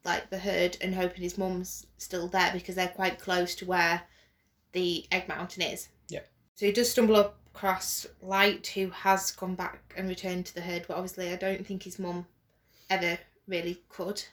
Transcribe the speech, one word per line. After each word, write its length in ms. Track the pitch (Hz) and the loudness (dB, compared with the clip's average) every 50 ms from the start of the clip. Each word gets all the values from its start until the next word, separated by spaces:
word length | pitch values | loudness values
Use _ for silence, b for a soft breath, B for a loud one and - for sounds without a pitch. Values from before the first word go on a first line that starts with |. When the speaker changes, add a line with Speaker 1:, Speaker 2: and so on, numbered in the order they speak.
| _ | _
Speaker 1:
like, 280 | 165 175 185 - - | -2 -2 -2 -2 -6
the 80 | - 190 | -8 -4
herd 380 | 185 202 185 180 175 180 180 - | -2 0 2 4 2 2 2 0
and 140 | - 185 185 | -4 -2 0
hoping 260 | 185 185 175 180 185 | 2 0 0 0 -2
his 160 | 180 175 180 - | -6 -6 -2 -2
mum's 480 | 190 185 185 180 185 - - - - - _ _ | -2 -2 0 -2 -4 -6 -10 -14 -14 -18 _ _
still 280 | - - - 180 202 180 | -12 -6 -4 -4 -4 0
there 220 | 185 190 180 165 - | 2 2 2 4 2
because 200 | 180 - - 180 | -2 -6 -4 -2
they're 140 | 185 180 180 | -2 -2 -2
quite 320 | - - 190 185 180 - | 0 0 0 0 0 -2
close 340 | - - 180 180 175 175 - | -2 0 2 2 2 0 -2
to 100 | - 190 180 | -6 -2 0
where 340 | 185 180 170 170 170 175 - b b b b b b b b b b _ _ _ | 2 4 4 4 2 0 -2 b b b b b b b b b b _ _ _
the 340 | - 180 185 175 175 160 - - | -2 0 0 2 0 0 -2 0
Egg 160 | - 185 180 - | -2 -2 -2 -2
Mountain 340 | 156 - 180 180 - - | -6 -6 -6 -8 -4 -4
is. 280 | 175 - - - - - _ _ _ _ | -4 -2 -2 -6 -12 -14 _ _ _ _
Speaker 2:
Yeah. 120 | 156 147 - _ _ _ _ _ _ | -10 -10 -10 _ _ _ _ _ _
Speaker 1:
So 100 | - 214 | 0 2
he 60 | 202 | 2
does 180 | 202 220 240 240 | 4 4 2 4
stumble 260 | - - 233 214 220 208 202 202 - - - - _ | 6 6 6 8 10 8 8 6 2 -10 -20 -20 _
across 540 | - - 196 202 - - - - - - - - _ | -2 0 0 0 2 0 -4 -4 -6 -6 -10 -16 _
Light, 460 | - 185 190 196 196 202 196 - - | -8 -2 4 6 6 6 4 2 -6
who 240 | - - 202 190 185 | -8 -4 -4 -4 -4
has 420 | 185 - - 196 190 190 190 - | -4 -2 4 4 4 4 4 -4
gone 220 | - - - 180 185 | -6 -4 -6 -6 -4
back 400 | 180 180 175 - - - - - | -4 -6 -8 -8 -10 -18 -14 -10
and 140 | - 190 190 | -6 -4 -4
returned 380 | 185 180 - 190 180 180 180 - | -4 -4 -4 -4 -4 -4 -6 -6
to 80 | - | -8
the 60 | 175 | -8
herd, 240 | 170 180 175 175 175 - | -6 -4 -4 -6 -4 -6
but 100 | 170 165 | -6 -6
obviously 340 | 185 185 - - 185 175 | -6 -6 -6 -6 -6 -4
I 40 | 180 | -4
don't 320 | 185 185 190 196 190 196 - | -2 -2 -2 -2 -2 -4 -6
think 160 | 196 190 - | -6 -8 -8
his 160 | 190 175 - | -10 -8 -6
mum 260 | 190 175 175 180 175 - _ _ _ _ b b b b b b b b | -6 -4 -4 -6 -8 -10 _ _ _ _ b b b b b b b b
ever 300 | 190 190 175 175 170 170 - _ _ _ _ - | 0 2 2 0 0 -2 -6 _ _ _ _ -4
really 360 | 190 170 170 175 180 175 _ _ | -4 -2 -2 -2 -6 -6 _ _
could. 340 | - - 185 180 214 - - - | -10 -8 -6 -4 -4 -6 -8 -12